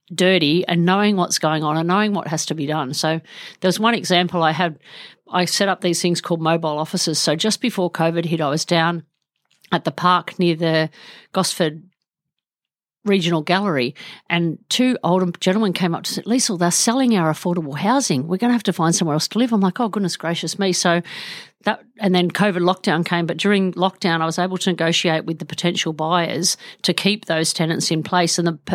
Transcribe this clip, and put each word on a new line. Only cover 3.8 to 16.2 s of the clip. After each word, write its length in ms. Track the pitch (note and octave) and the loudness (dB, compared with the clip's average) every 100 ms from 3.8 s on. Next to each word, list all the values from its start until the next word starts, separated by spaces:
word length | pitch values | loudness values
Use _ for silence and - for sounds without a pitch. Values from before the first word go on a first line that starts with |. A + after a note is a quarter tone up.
one 140 | A3 | 2
example 480 | A3 F3+ F3+ F3+ F3+ | 2 2 2 2 2
I 100 | D#3+ | 0
had. 260 | D#3 E3+ D3 - - - _ - | 2 -2 -4 -18 -20 -20 _ -4
I 160 | F3+ | -2
set 240 | F3 - G3+ | 0 0 0
up 120 | F#3 | 0
these 200 | F3+ E3 | 0 0
things 200 | F3+ E3+ | 0 0
called 200 | - E3+ | -2 -2
mobile 380 | D#3+ E3 D#3+ D3+ | 0 0 0 -4
offices. 400 | D#3 F3+ - D3+ | -4 -4 -2 0
So 160 | - | 0
just 260 | D#3+ G#3+ - | 0 0 -2
before 300 | B3 - F3 | -2 -2 -2
covid 340 | - E3 E3+ E3 | 0 0 0 -2
hit, 140 | E3 | -2
I 80 | D3 | -2
was 160 | D#3 | -2
down 380 | - E3+ E3 E3+ - _ _ _ _ _ - | 0 2 2 -2 -10 _ _ _ _ _ -4
at 120 | E3+ | -2
the 60 | D#3+ | -2
park 480 | - F3+ F3+ - - | 0 2 2 0 0
near 160 | E3+ | 0
the 360 | D#3+ E3 D#3+ D#3 - - - - | 2 2 2 0 -6 -20 -20 -6
Gosford 500 | F#3+ F#3 - D#3+ D#3 - _ _ _ _ _ _ _ _ _ _ _ | -2 0 0 -2 -2 -16 _ _ _ _ _ _ _ _ _ _ _
Regional 380 | G3+ G3 E3 E3 | 0 2 2 0
Gallery, 520 | D3 F#3 G#3 C#3+ B2 - - - - | 2 0 2 0 -2 -6 -18 -14 -2
and 300 | E3+ E3+ - - | 0 0 -2 -4
two 300 | - B3+ B3 | 0 2 2
older 260 | E3 F#3 F#3 - | 2 2 0 0
gentlemen 340 | F#3 G3+ G#3 | 0 2 0
came 220 | E3+ F3 | 0 -2
up 80 | E3 | -2
to 80 | - | -6
say, 100 | - | -6